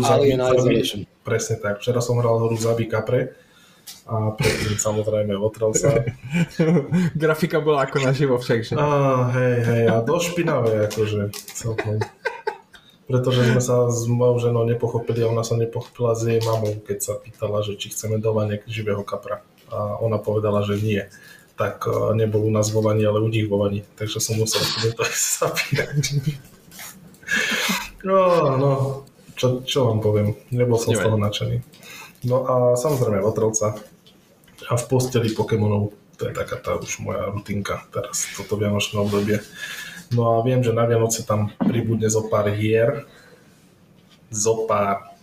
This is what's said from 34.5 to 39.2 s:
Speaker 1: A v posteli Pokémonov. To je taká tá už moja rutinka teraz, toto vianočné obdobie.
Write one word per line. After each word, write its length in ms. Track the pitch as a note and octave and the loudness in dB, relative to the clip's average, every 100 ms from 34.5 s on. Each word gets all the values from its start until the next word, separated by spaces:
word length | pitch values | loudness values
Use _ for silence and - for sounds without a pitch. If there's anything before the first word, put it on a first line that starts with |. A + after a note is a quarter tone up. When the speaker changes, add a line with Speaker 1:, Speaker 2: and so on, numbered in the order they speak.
| - - | -14 -4
Speaker 1:
A 80 | |
v 100 | A#2+ - | -2 0
posteli 440 | B2+ B2+ A#2 A2 | 0 2 0 0
Pokémonov. 640 | A2 G#2 G#2+ G#2 G#2 G#2 - _ - | 0 0 2 2 2 0 -6 _ -8
To 80 | - | -6
je 80 | |
taká 240 | - - - | -6 -6 -6
tá 160 | - | -4
už 240 | F2+ - - | -4 -6 -8
moja 300 | G2+ G2 G2+ | -6 -4 -4
rutinka 560 | G#2 G2+ G2+ G2 F2 - | -6 -6 -6 -4 -8 -6
teraz, 380 | G#2 - - - | -8 -6 -6 -6
toto 240 | - F#2+ G#2 | -8 -6 -2
vianočné 400 | G#2 G#2 - G#2+ | 0 0 -2 -2
obdobie. 400 | G#2 G2+ | 0 0